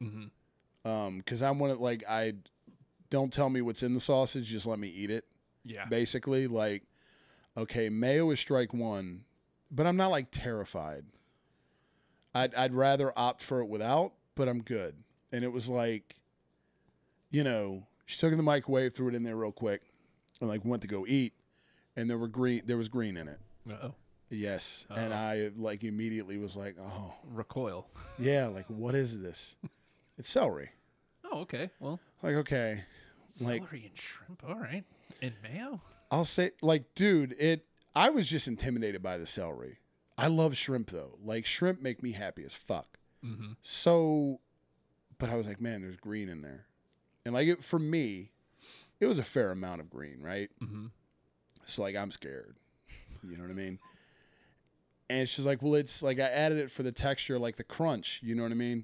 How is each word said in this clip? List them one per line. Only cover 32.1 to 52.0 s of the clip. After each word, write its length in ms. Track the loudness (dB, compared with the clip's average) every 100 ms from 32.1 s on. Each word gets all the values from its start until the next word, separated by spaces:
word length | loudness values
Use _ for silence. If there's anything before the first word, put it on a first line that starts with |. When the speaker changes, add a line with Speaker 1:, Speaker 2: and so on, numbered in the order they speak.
| -6
Speaker 2:
Like, 140 | 0 2
okay. 480 | 2 2 0 -2 -8 -16 -20 -20 -18 -6
Like, 220 | -2 -2
Speaker 1:
Celery 220 | -4 -14 -14
and 80 | -14
shrimp. 460 | -14 -14 -16 -14 -10
All 140 | -8
right. 240 | -6 -8 -10 _ -20 -10
And 100 | -10 -10
mayo? 380 | -12 -10 -8 -10 -14 -16 -2
Speaker 2:
I'll 140 | 0 2
say, 260 | 2 2 2
like, 320 | 4 4 2
dude, 440 | 4 6 8 6 4
it, 260 | 4 4 0 _ _ 6
I 140 | 6
was 200 | 6 2
just 160 | 0 0
intimidated 520 | -2 -2 0 -2 -2
by 160 | -4 -4
the 80 | -4
celery. 520 | -4 -4 -6 -12 -14 _ _ _ 0
I 100 | 4
love 300 | 6 4 2
shrimp, 340 | 0 0 -2
though. 260 | -8 -10 -12
Like, 220 | -4 -4 -2
shrimp 360 | 2 2 2
make 220 | -2 -4
me 80 | -6
happy 320 | -4 -6 -8
as 100 | -12
fuck. 460 | -10 -4 -4 -6 -18 _ _ -10
Speaker 1:
Mm-hmm. 280 | -10 -10 -12
Speaker 2:
So, 800 | -4 2 6 6 6 4 2 -2 _ _ _ _ _ _ _ -6
but 100 | -2
I 60 | -2
was 100 | -2
like, 140 | -4
"Man, 200 | -4 -4
there's 120 | -8 -10
green 320 | -8 -6 -6
in 140 | -8
there." 240 | -12 -14 -20 _ _ _ _ _ -2
And, 80 |
like, 140 | 2 4
it, 160 | 4
for 160 | 2 0
me, 520 | 2 2 0 -4 -12 _ _ _ -20 -20 -12 2
it 60 | 4
was 140 | 4
a 40 |
fair 280 | 2 2 2
amount 280 | 0 -6 -8
of 100 | -10
green, 320 | -12 -14 -12
right? 280 | -8 -6 -6 -8
Speaker 1:
Mm-hmm. 260 | -10 -10 -12 -16 _ _ _ _ _ -20 -10
Speaker 2:
So, 160 | -4
like, 140 | -4
I'm 160 | -4